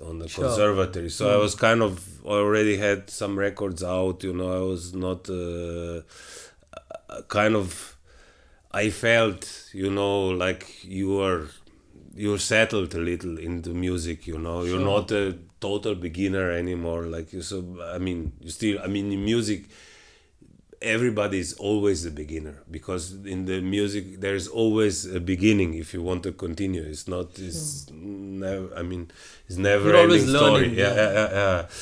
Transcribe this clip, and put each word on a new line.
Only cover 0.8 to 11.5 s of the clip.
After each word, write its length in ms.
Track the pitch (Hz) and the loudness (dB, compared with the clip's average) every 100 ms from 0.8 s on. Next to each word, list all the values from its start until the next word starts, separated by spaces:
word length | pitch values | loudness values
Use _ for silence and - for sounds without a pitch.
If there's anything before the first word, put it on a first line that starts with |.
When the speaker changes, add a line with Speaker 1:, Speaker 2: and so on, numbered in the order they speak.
| 90 90 85 | 2 -2 -6
Speaker 1:
So 200 | - 104 | 0 4
I 60 | 104 | 4
Speaker 2:
Mm. 60 | |
Speaker 1:
was 120 | 104 - | 4 4
kind 260 | 113 113 | 4 6
of 120 | 107 90 - - - | 4 0 -10 -14 -2
already 520 | 101 104 107 107 98 | 2 4 6 4 4
had 320 | 104 101 95 | 2 0 -2
some 300 | - 104 98 | -6 -4 -2
records 440 | 101 98 101 85 90 | -2 -2 -6 -4 -2
out, 400 | 92 92 90 95 | 0 0 -2 -4
you 100 | 90 | -4
know, 160 | 92 | -2
I 80 | 92 95 | -2 -2
was 220 | 90 87 92 | -4 -6 -6
not, 360 | 92 90 - | -4 -6 -6
uh, 720 | 92 87 85 85 85 85 85 - - - - - _ _ - - - - - - | -6 -6 -6 -6 -6 -8 -10 -12 -20 -20 -18 -20 _ _ -20 -18 -18 -14 -16 -4
kind 260 | 104 107 110 | 2 4 4
of, 420 | 92 - - - _ - - _ _ _ _ | 0 -6 -14 -18 _ -20 -20 _ _ _ _
I 180 | 98 107 | -2 -2
felt, 800 | 95 117 117 113 92 - - - | 0 4 4 4 0 -10 -16 -16
you 180 | 95 98 | -4 -2
know, 360 | 98 101 101 95 | 0 2 2 2
like 380 | 92 92 92 - - | 2 0 -2 -8 -18
you 380 | 90 95 95 98 | -10 -4 0 2
are, 280 | 95 90 73 | 2 0 -4